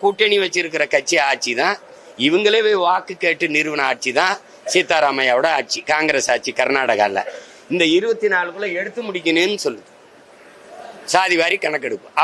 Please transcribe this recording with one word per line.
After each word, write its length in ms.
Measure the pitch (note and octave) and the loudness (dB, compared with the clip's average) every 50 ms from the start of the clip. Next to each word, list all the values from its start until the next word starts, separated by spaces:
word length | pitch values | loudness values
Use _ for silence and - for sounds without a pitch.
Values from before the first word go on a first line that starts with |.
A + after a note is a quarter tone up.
| G3 | 0
கூட்டணி 340 | G3+ G3 G3+ A3 G#3 G#3 G3 F#3+ | 0 0 2 0 2 2 0 0
வச்சிருக்கிற 420 | E3+ E3+ F3+ E3+ D#3+ D#3 D3+ D3 C#3+ D#3 | 0 -2 -4 -4 -2 -2 -2 0 0 0
கட்சி 240 | C#3 C3+ - E3+ D#3 C#3+ C#3 | 0 0 0 0 2 2 2
ஆட்சி 260 | C3 B2 - B2+ A#2 B2 | 0 -2 -2 -4 -2 0
தான், 140 | D#3 F#3+ G3+ - - - - - - - - - B2+ D3 | 0 0 0 -4 -8 -18 -20 -20 -20 -14 -4 -2 0 2
இவங்களே 340 | E3+ F#3+ G#3 G#3 A3 A3+ G#3+ G#3+ | 4 4 4 4 4 2 2 2
போய் 160 | G#3 F#3+ F3 | 2 2 2
வாக்கு 300 | F3 F#3 F#3+ - - F#3 - F3+ | 2 0 0 -2 -8 -8 -4 -2
கேட்டு 240 | E3+ E3 - E3+ D#3 D3+ | -2 0 0 -2 -2 0
நிறுவன 280 | D3+ D3+ D#3 D3+ D3 C3+ C3 | 0 -2 -2 -2 0 0 0
ஆட்சி 220 | B2+ A#2+ - C3 A#2+ D3 | -2 -2 -4 -2 0 0
தான் 120 | F3+ F#3+ G3+ - - - - - - - | 0 0 0 -4 -8 -16 -20 -14 -6 -2
சீதாராமையாவோட 760 | - F3+ F3 - E3+ D#3 D3 C#3 C3+ C3+ C3+ B2+ B2 B2+ D3 E3 D#3 C3+ | 0 0 2 2 2 2 2 2 2 0 2 2 2 2 2 2 0 -2
ஆட்சி, 200 | A#2+ - - A#2+ - - | -2 -4 -8 -6 -2 -2
காங்கிரஸ் 360 | D3+ D3+ D#3 D#3 C#3+ C3 - - | 0 0 2 2 0 0 2 0
ஆட்சி 180 | B2 A2+ - B2+ - - | 0 0 -2 -4 -2 0
கர்நாடகால. 640 | B2+ B2+ C#3 C3+ C3 - A2+ G2+ G#2 G2+ G2 F#2+ - - - - - - - - - - | 0 2 0 0 2 2 2 2 2 2 0 -2 -4 -6 -8 -14 -16 -20 -20 -18 -8 -4
இந்த 120 | D#3+ F3+ E3+ D#3 D#3+ | 0 0 2 4 4
இருபத்தி 320 | F#3 G#3+ A3+ A3 A3+ G#3+ G3+ | 2 2 0 -2 0 0 0
நாலுக்குள்ள 360 | F#3+ F3+ F3 F3 E3+ G3 G#3 F#3+ E3+ F3+ | 0 0 -2 -4 -6 -8 -8 -6 -6 -6
எடுத்து 200 | G3 G#3 G3+ A#3+ A3+ | -8 -8 -8 -10 -8
முடிக்கணும்னு 520 | G#3 F#3+ F3+ D#3+ E3+ D#3+ E3 F3+ G3+ G#3 - - | -8 -8 -4 0 0 2 2 2 0 0 -2 -4
சொல்லுது 240 | C#3+ A2+ G2+ - - - - - - - - - - - - - - - - - - - - - - - - - - | -4 -6 -6 -12 -20 -20 -20 -20 -20 -20 -20 -20 -20 -20 -20 -20 -20 -20 -20 -20 -20 -20 -18 -18 -18 -18 -14 -4 0
சாதி 240 | - F#3 F#3+ F#3 F3 E3 | 2 2 2 2 2 2
வாரி 160 | E3 F3 G3+ F#3+ - | 2 0 0 -2 -2
கணக்கெடுப்பு. 440 | D#3 D3+ C#3 C3+ A#2+ A2+ F#3+ - - - D3+ | -2 -2 -4 -4 -6 -6 -8 -10 -4 0 2